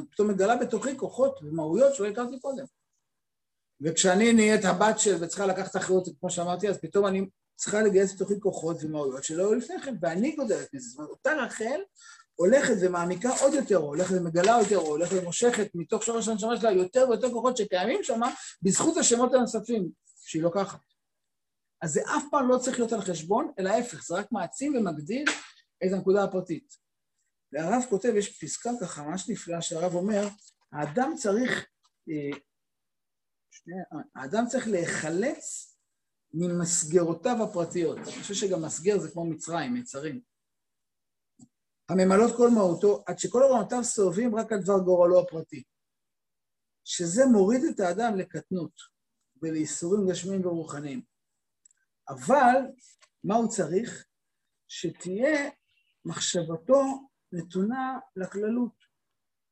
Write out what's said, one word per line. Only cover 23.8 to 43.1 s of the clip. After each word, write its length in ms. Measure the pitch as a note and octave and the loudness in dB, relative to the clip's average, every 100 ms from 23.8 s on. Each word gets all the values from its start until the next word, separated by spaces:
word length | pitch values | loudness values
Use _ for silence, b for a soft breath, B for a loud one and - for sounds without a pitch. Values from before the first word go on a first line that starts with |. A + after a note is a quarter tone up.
| A#3+ D3+ | -2 -10
זה 120 | - F3 | -6 -6
רק 160 | G3+ | -4
מעצים 440 | G#3 E3+ - C#4+ C4 | -6 -6 -6 -4 -2
ומגדיל 500 | F#3+ D3 D3 B3 D4 - B B _ _ F#3 | -2 -4 -6 -2 -2 -4 B B _ _ -2
את 60 | |
הנקודה 320 | F#3+ F#3+ G3+ | 0 2 2
הפרטית. 600 | F#3+ F#3 - D3 - - _ _ _ _ _ _ _ | 0 -4 -6 -10 -10 -20 _ _ _ _ _ _ _
והרב 300 | C#3 E3 B3 B3 | -6 0 0 0
כותב, 240 | G3 B3 G#3 | 0 2 0
יש 240 | G3 - | -2 -8
פסקה 320 | D#3 - A#3 A#3+ | -12 -8 -8 -6
ככה, 220 | F3 D3+ | -8 -10
ממש 260 | D3 F#3 - | -8 -8 -6
נפלאה, 320 | G3+ E3 E3+ | -8 -6 -8
שהרב 340 | E3 D#3+ F3+ F3 | -6 -4 -2 -2
אומר, 320 | G3 G#3 G#3 G3+ b _ _ | 0 0 -2 -8 b _ _
האדם 420 | C#3+ D3 D#3 C#4 D#4+ | -8 -4 -2 -2 -2
צריך, 480 | G#3 G#3 B3 - - _ _ _ - | 0 0 0 -4 -8 _ _ _ -8
אה, 300 | D3+ C#3+ C#3 - _ _ _ _ _ _ _ _ _ _ | -6 -6 -8 -14 _ _ _ _ _ _ _ _ _ _
שנייה, 320 | - - F#3 E3+ D3+ - - | -20 -14 -12 -12 -12 -14 -14
האדם 300 | C3+ G#3 A#3+ | -4 -2 0
צריך 200 | C4 A3+ | -2 0
להיחלץ 1080 | F#3 E3 - D#3 E3+ B3+ E4+ - - - _ _ _ _ _ _ | -2 0 -4 -2 -2 -2 -4 -10 -14 -16 _ _ _ _ _ _
ממסגרותיו 1120 | D#3 F3 F3 D#3+ - D3+ F3 E3 E3 B3 A3+ | -4 -2 0 0 -2 2 2 2 0 -2 0
הפרטיות. 540 | G#3 F3 E3 F3 D#3+ A#2 | -2 -2 -4 -2 -2 -4
אני 240 | - - | -10 -12
חושב 120 | - | -8
שגם 280 | G3 G3 F3+ | -4 -2 -2
מסגר 380 | D#3 - F3 G3+ | -4 -2 0 0
זה 120 | D#3 | -2
כמו 140 | E3+ E3+ | -6 -6
מצרים, 480 | D#3 - E3 C3+ | -6 -6 -6 -4
מצרים. 480 | B2 B2 C#3 D#3 C3 - _ _ _ _ _ _ _ _ _ _ _ - _ _ _ - | -4 -6 -10 -10 -10 -14 _ _ _ _ _ _ _ _ _ _ _ -20 _ _ _ -4
הממלאות 480 | F#3 F#3 G3 A#3 A#3 | 2 4 6 4 4
כל 120 | A#3+ | 4
מהותו, 540 | A3+ F#3 E3 G3+ G3+ | 6 4 4 2 2
עד 120 | - | -2